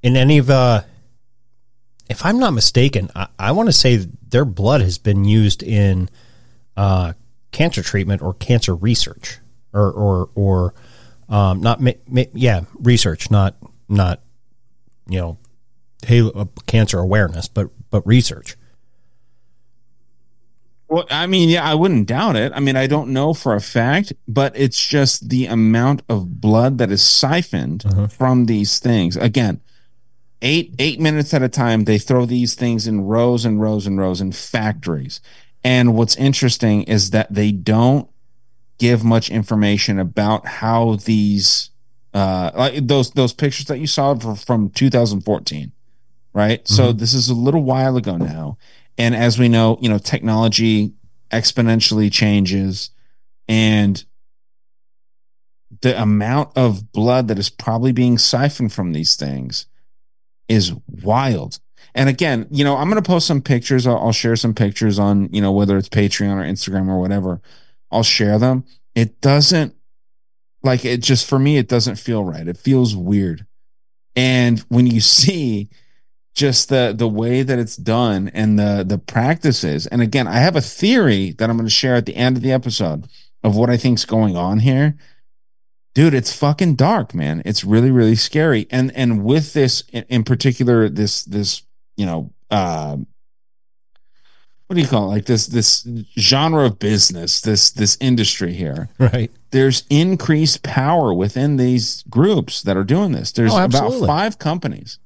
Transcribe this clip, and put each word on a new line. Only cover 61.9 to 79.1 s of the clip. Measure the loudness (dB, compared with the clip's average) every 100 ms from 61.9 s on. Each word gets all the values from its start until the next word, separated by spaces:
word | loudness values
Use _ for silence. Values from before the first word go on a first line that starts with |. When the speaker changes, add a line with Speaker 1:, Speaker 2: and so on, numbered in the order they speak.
Speaker 2:
And | 0 0
again, | 0 0 -2 -4
you | -2
know, | 0
I'm | 0 0
gonna | -2
post | 0 0
some | 0 -2
pictures. | 0 -2 0 0 2
I'll, | 0
I'll | 0
share | -2 -2
some | 0 -2
pictures | 0 -2 0 -2 0
on, | 0 0 0
you | -2
know, | 0
whether | 2 2 0
it's | 0
Patreon | -2 0 -2 -4
or | -4
Instagram | -6 -6 -4 -4 -2
or | -2
whatever. | -2 -2 -4 -8 -12 -20 -20 -20 -4
I'll | -2
share | 0 0 0 2
them. | 2 -2 -6 -20 -8
It | -2 -2 0
doesn't, | 2 4 4 0 -2 -8 -20 _ _ _ _ _ _ _
like, | -2 0
it | -2 -4
just, | 0 0
for | 0 0
me, | 2 2
it | 0
doesn't | -2 -2
feel | -6 -6 -4
right. | -4 -8
It | -10 -6
feels | 0 2 2 -2
weird. | 0 0 0 -6 -12 -20 -20 _ _ _ _ -2
And | 2 2 2 0 0
when | 2 4
you | 2
<laughs> |
see | 2 2 2 0 -4 -4 -8 -16 -20 -20 -20 _ _
just | -2 0 0 0
the, | 0 0
the | 0 -2
way | -2 0 0
that | 0 -2
it's | -4
done | -6 -2 0 2 0 -4
and | -2 2 2
the, | 2 0 -2
the | -4
practices, | -4